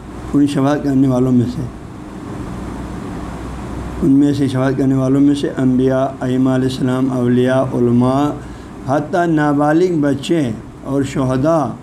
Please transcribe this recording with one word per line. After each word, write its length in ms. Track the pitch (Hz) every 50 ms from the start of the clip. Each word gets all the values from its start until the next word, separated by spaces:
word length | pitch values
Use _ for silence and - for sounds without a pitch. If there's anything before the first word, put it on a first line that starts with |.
| - - - - - - -
ان 120 | 143 143
شفاعت 380 | 139 - 175 135 139 147 135 -
کرنے 240 | 143 135 131 139 131
والوں 240 | 127 123 127 131
میں 140 | 127 120 117 120 -
سے، 60 | - 123 - - - - - - - - - - - - - - - - - - - - - - - - - - - - - - - - - - - - - - - - - - - - - - -
ان 80 | - 147
میں 220 | 135 139 143 143
سے 160 | 139 120 139 127
شفاعت 240 | 113 127 131 135 135
کرنے 180 | 143 139 131 135
والوں 260 | 131 131 131 135 139
میں 140 | 143 143 143
سے 160 | 143 - - -
انبیاء، 500 | - 127 127 127 127 131 131 135 131 135 139 - -
ائمہ 300 | 127 127 127 131 131 131
علیہ 180 | 131 131 127 131
السلام، 440 | 131 - 135 127 127 131 131 131
اولیاء، 640 | 127 127 123 123 123 123 123 127 131 131 131 123 127
علماء، 540 | 123 120 120 117 120 123 127 131 139 147 147 - - - - - - - - - - -
حتیٰ 400 | - 135 156 151 147 165 175 175
نابالغ 760 | 170 160 151 147 147 143 143 147 151 156 160 185 185 170 151
بچے 500 | 143 143 135 135 - - 170 165 139 117 107 - - - - - -
اور 180 | 135 135 139
شہداء 640 | 131 120 - 170 131 127 131 131 135 160 165 160 139 110 107 -